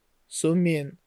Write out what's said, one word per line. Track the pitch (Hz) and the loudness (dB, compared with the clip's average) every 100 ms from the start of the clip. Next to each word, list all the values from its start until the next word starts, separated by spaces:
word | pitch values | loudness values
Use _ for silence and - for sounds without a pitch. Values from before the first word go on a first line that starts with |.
| _ _ _ - | _ _ _ -4
«Сумин, | 160 175 175 151 143 - | 0 2 2 0 -4 -12